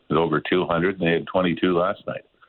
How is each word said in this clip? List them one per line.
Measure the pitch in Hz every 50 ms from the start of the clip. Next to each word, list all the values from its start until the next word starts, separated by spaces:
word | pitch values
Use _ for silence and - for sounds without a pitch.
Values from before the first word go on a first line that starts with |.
| _ -
at | 76
over | 78 85 80 76 73
two | - - 92 92 85
hundred, | 80 85 82 85 98 98 87
and | 87 82
they |
had | 85 82 73
twenty-two | - - 95 90 87 82 - - 92 87
last | 85 87 98 104 - -
night. | - 65 - - _ _ _ -